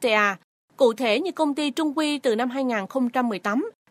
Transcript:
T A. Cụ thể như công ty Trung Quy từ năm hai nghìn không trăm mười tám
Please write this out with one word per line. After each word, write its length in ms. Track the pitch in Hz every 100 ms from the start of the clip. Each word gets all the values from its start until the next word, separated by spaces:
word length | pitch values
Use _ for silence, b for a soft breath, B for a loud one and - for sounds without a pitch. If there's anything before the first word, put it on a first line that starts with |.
T 40 |
A. 320 | 247 214 208 190 _ _ _ -
Cụ 160 | 254
thể 280 | 214 247 214
như 120 | 359
công 220 | - 311
ty 160 | 277 294
Trung 280 | 247 311 285
Quy 200 | 302 294
từ 180 | 262 220
năm 140 | 247
hai 140 | 254
nghìn 220 | 262 226 190
không 220 | 269 240
trăm 180 | 254 240
mười 100 | 190
tám 320 | 208 220 440 - _